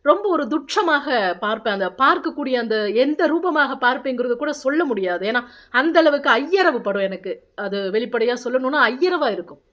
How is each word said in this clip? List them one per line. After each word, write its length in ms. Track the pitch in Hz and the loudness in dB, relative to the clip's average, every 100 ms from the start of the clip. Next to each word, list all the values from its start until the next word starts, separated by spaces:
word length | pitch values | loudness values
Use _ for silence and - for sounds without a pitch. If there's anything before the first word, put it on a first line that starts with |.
ரொம்ப 280 | 277 359 415 | 4 4 2
ஒரு 180 | 320 254 | 0 0
துச்சமாக 880 | 302 - - 349 294 285 247 185 175 | -4 -2 -2 2 0 0 0 0 -2
பார்ப்பேன். 340 | 208 220 220 | -4 -2 -2
அந்த 200 | 196 185 185 | -2 -4 2
பார்க்கக்கூடிய 600 | 269 359 339 - 269 247 | 2 2 -2 -6 -2 -2
அந்த 300 | 226 220 208 | 0 -2 0
எந்த 380 | 214 277 302 330 | 2 2 2 0
ரூபமாக 600 | 330 359 302 269 269 247 | 2 0 0 0 0 0
பார்ப்பேங்கிறது 480 | 247 269 247 254 | 0 -4 -4 -2
கூட 180 | 240 294 | -2 -4
சொல்ல 320 | 285 262 302 | -2 -2 0
முடியாது. 460 | 311 208 185 175 196 | 0 -2 -2 -2 -2
ஏன்னா, 120 | 240 240 - - | -2 -6 -20 -4
அந்த 300 | 240 320 330 | 0 4 4
அளவுக்கு 300 | 320 285 277 | 4 2 2
ஐயரவு 520 | 233 294 381 359 247 | 2 2 2 2 0
படும் 200 | 202 196 | -2 -2
எனக்கு. 420 | 190 185 190 - _ | -2 -4 -8 -10 _
அது 340 | - 202 202 190 | -8 -6 -4 -2
வெளிப்படையா 440 | 214 240 233 226 247 | -2 -2 0 0 -2
சொல்லணும்னா, 460 | 247 254 254 294 233 | -2 -2 0 2 2
ஐயரவா 420 | 254 359 349 269 | 2 0 0 -2
இருக்கும். 300 | 180 175 - _ | -4 -10 -18 _